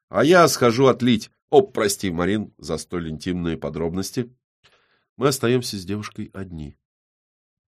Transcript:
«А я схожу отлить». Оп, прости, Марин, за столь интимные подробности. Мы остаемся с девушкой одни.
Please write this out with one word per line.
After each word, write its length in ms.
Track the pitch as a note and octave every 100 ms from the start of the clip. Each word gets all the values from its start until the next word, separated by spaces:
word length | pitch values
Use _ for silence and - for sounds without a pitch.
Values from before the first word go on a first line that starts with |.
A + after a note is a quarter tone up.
| _
«А 160 | G2
я 240 | C#3+ F3+ D#3
схожу 380 | - B2 A2+ C3+
отлить». 440 | A#2 A#2+ A2+ - _ -
Оп, 220 | D3 C3+
прости, 380 | A2+ G#2 - G2
Марин, 420 | E2 F2+ G#2+ - _
за 200 | D2+ D#2+
столь 320 | - F2+ E2
интимные 460 | D#2 F#2+ F2+ E2+ D#2+
подробности. 800 | D2 D2+ E2 F2+ G2 - A#2+ _ _ _ _ _ _ _ _ -
Мы 120 | C#3
остаемся 480 | C3+ A#2 B2+ B2 G2+
с 80 |
девушкой 460 | F2 G#2 G#2 - G#2
одни. 440 | F#2+ F#2 E2 D2 - _ _ _ _ _ _ _ _ _